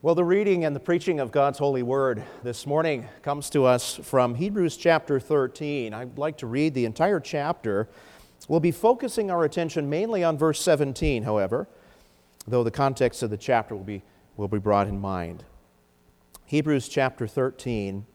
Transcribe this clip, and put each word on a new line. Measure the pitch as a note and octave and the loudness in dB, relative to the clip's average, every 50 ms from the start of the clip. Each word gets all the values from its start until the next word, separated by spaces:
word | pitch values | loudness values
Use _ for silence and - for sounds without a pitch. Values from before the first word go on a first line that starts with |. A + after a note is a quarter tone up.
| - | 2
Well, | D#3 E3+ | 2 2
the | E3+ F3 | 4 4
reading | E3+ F#3 G3+ G#3+ G#3 F#3+ F3 E3 | 4 4 2 4 2 2 2 2
and | D#3 C#3+ | -2 -2
the | C#3+ | -4
preaching | - - F3 E3+ - F#3+ F3 D3 | -2 -2 -2 0 0 0 0 0
of | C3+ A2+ - | -2 0 2
God's | D3 C#3 C#3+ C#3 - | 2 2 2 2 0
holy | C#3+ C#3+ C#3 B2+ B2 | 0 0 0 0 0
word | A#2+ C3 C#3 C3+ C3 B2 G#2 - - - - | 0 0 2 2 2 0 -2 -6 -12 -16 -12
this | - A#2+ A#2 - - | -10 -10 -10 -8 -6
morning | C#3+ C#3+ D#3 E3 E3 D3 B2+ A2 A2+ - - - | -2 0 0 2 0 -2 -2 -6 -12 -18 -10 -6
comes | D3 C#3+ D3 C#3+ - | -6 -6 -4 -6 -2
to | - D3+ C3 | 0 4 6
us | B2+ B2+ A#2+ - - - - | 6 6 4 2 -4 -8 -10
from | - - - C3 B2+ B2 A#2+ | -10 0 2 2 2 2 0
Hebrews | A#2+ D#3+ G#3 G#3 G#3+ F3 E3 - | -2 -4 -2 0 0 0 0 -2
chapter | - - E3+ E3 D#3 D#3 - D3 C3 | 0 4 4 4 4 2 0 -2 -2
thirteen. | B2 - D#3 C#3+ C3 C3 - - D#3 D3 D3 C#3+ A#2+ A2 G#2 | 0 0 2 2 2 0 -2 -8 -6 -4 -4 -4 -4 -6 -6
I'd | A2 B2 B2 A2+ | -10 -12 -12 -8
like | - C#3+ D#3 D3+ | -4 -4 -4 -4
to | - - | -6 -8
read | A#2 A2+ C3+ D3+ D#3+ C#3 | -4 -2 0 0 0 0
the | C3 A#2+ | 0 -2
entire | A2+ A2 - D#3+ G3 G#3 E3+ | -2 0 0 2 2 2 0
chapter. | B2 - - D3 C#3+ D3+ E3+ - - A2 G2+ G2 A2+ - - - - - - - - _ _ _ - | -2 -4 -4 -4 -2 -2 -4 -4 -2 -2 0 0 -2 -4 -8 -20 -20 -20 -20 -20 -20 _ _ _ -6
We'll | - C#3+ G3+ | 0 0 2
be | D3+ F3 | 2 2
focusing | D#3 - - A3+ B3+ B3 C#4 A#3+ - - G#3+ G3 | 0 4 4 4 4 4 0 -4 -2 -2 -2 0
our | F3+ F3 E3 | 0 0 0
attention | D3 - F3+ E3+ D#3+ - E3+ D3 C#3 | 0 0 -2 -4 -2 -2 -4 -2 -2
mainly | D3 E3 G#3 A3+ A3+ G3 F3 | -2 -2 -2 -2 -2 0 2
on | E3 D#3+ | 0 2
verse | C#3 D#3 D#3+ D3 - | 2 2 2 2 2
seventeen, | - F#3 D#3+ C#3+ D3+ C#3 B2 - - D3+ C3+ A#2 G#2+ | 2 2 4 4 2 -2 -2 -2 0 0 0 0 0
however, | A2 G#2+ G#2+ G2 F#2+ A2+ B2+ - - _ - _ - - _ _ _ _ _ _ _ _ _ - | 0 0 0 2 0 0 -2 -4 -6 _ -20 _ -20 -20 _ _ _ _ _ _ _ _ _ -8
though | - A#2 B2 A#2+ | -2 0 0 0
the | A#2 | 0
context | A2+ - C#3 C#3 B2+ - C3 A#2+ - - | 0 0 0 0 2 2 0 0 0 -2
of | - A2 | -4 -4
the | G#2 | -4
chapter | G#2 - - B2+ A2+ A2 - A2+ | -6 0 2 2 2 2 -2 -10
will | G2+ F#2+ | -10 -8
be, | G2+ G#2 F#2+ - _ _ _ _ _ _ | -10 -10 -10 -12 _ _ _ _ _ _
will | - G#2 | -8 -4
be | G2 G#2+ G#2 | -2 -2 -2
brought | G2 G#2+ G#2 G2+ G2+ | 2 4 4 4 2
in | G2+ G2+ | 0 -2
mind. | G2 G2 G2 F#2+ F2+ F2 E2+ F2 - - - _ - _ _ _ _ _ _ _ _ _ _ _ _ _ _ _ - _ | -4 -4 -4 -4 -4 -6 -8 -10 -14 -18 -20 _ -20 _ _ _ _ _ _ _ _ _ _ _ _ _ _ _ -20 _
Hebrews | - - D3+ D3 D3+ D3 C3+ - | -2 -2 0 2 2 0 0 0
chapter | - - D3 C3+ C3 - - A#2+ | -2 0 0 0 0 0 -4 -8
thirteen. | G#2+ - C#3+ B2+ C3 - - - B2+ A#2 G#2+ G2+ G2 F#2+ G2 G#2 - _ | -4 -2 -2 -2 -2 -4 -6 -6 -4 -4 -4 -4 -4 -6 -8 -10 -12 _